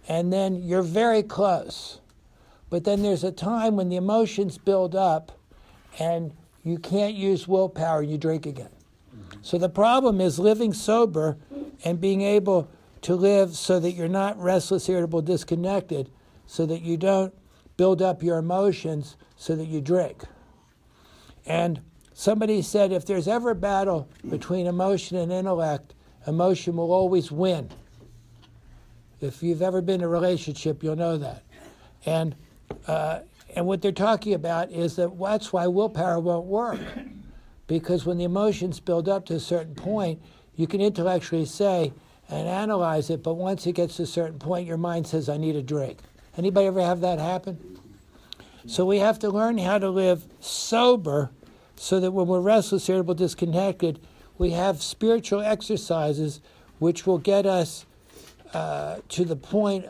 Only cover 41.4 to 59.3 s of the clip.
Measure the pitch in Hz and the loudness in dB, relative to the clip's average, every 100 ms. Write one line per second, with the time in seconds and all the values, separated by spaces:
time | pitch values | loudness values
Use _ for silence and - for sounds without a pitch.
41.4 | 151 - 202 180 143 - _ _ - 151 | -2 0 2 2 0 -4 _ _ -10 -6
42.4 | 160 190 214 202 170 156 151 156 165 165 | -4 -2 -2 0 0 0 -2 -4 -4 -4
43.4 | 185 190 175 175 175 - 165 175 160 151 | -2 -2 -2 0 -2 -2 -4 -2 -4 -4
44.4 | 151 180 170 165 170 170 151 160 139 147 | -4 -4 -4 -4 -2 -2 -2 -2 -2 -2
45.4 | 156 147 127 147 131 - - _ - - | -2 -2 -2 -4 -4 -8 -20 _ -14 -4
46.4 | 190 196 196 185 175 180 180 165 160 180 | 2 4 4 2 0 2 0 0 -2 -4
47.4 | 190 170 - - - - _ - - - | -6 -12 -14 -20 -20 -20 _ -20 -20 -20
48.4 | - - 117 117 185 202 208 220 214 202 | -20 -20 -6 0 2 4 4 2 0 0
49.4 | 226 226 180 202 190 185 185 175 - - | 2 0 2 2 2 2 2 2 -2 -18
50.4 | - - - 226 247 247 156 143 135 - | -10 -8 0 4 6 4 2 0 0 -6
51.4 | - - _ - - 190 185 190 175 185 | -20 -20 _ -10 0 2 2 0 2 2
52.4 | 190 220 - 196 - 185 175 170 180 - | 4 4 4 0 2 0 2 0 0 0
53.4 | 170 170 196 190 170 147 - - - - | 0 0 0 0 -2 -2 -12 -20 -14 -2
54.4 | 180 170 190 156 - - 220 233 - 202 | 0 2 0 0 -6 -2 2 2 2 -2
55.4 | 214 214 - 208 - 165 151 147 151 147 | 0 -2 -2 -4 -2 0 0 0 -4 -6
56.4 | - - - - 165 165 190 175 202 196 | -16 -20 -16 -2 0 2 0 0 2 2
57.4 | 196 185 165 - - _ _ - - - | 4 2 0 -6 -20 _ _ -20 -20 -20
58.4 | - - - 147 73 87 - - 175 | -10 -6 -4 -6 -6 -10 -8 -2 -2